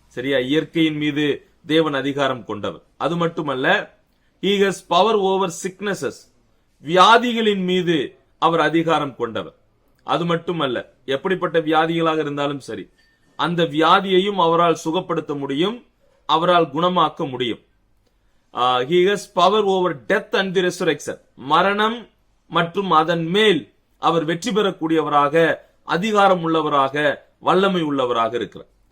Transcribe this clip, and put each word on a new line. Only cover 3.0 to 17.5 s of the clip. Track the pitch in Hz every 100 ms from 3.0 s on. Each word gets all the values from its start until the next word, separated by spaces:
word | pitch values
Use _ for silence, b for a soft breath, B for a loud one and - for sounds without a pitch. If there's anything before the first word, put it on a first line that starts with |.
| 143 170
மட்டுமல்ல, | 165 170 147 127 147 202 - _ _ _ _ _
he | 185
has | 202 196 185 -
power | 175 214 214
over | 190 190 185 -
sicknesses. | 190 - 208 185 120 - _ _ _ _ _ _ 135
வியாதிகளின் | 180 196 233 247 226 220 196
மீது | 180 185 170 160 113 - _ _
அவர் | 165 165
அதிகாரம் | 151 165 165 151 139 117
கொண்டவர். | 117 107 78 - _ _ _ _
அது | - 143 170
மட்டுமல்ல, | 170 170 165 127 110 - _ -
எப்படிப்பட்ட | 135 190 180 175 165
வியாதிகளாக | 151 156 165 165 165 156
இருந்தாலும் | 147 143 143 139
சரி, | - 104 - _ _ _ _ -
அந்த | 151 170
வியாதியையும் | 160 147 160 190 190 185 202 196
அவரால் | 165 165 170 156 165
சுகப்படுத்த | 175 175 160 151 143
முடியும், | 139 139 190 240 - _ _ _ -
அவரால் | 160 175 175 156
குணமாக்க | 143 180 180 156 - 151
முடியும். | 127 123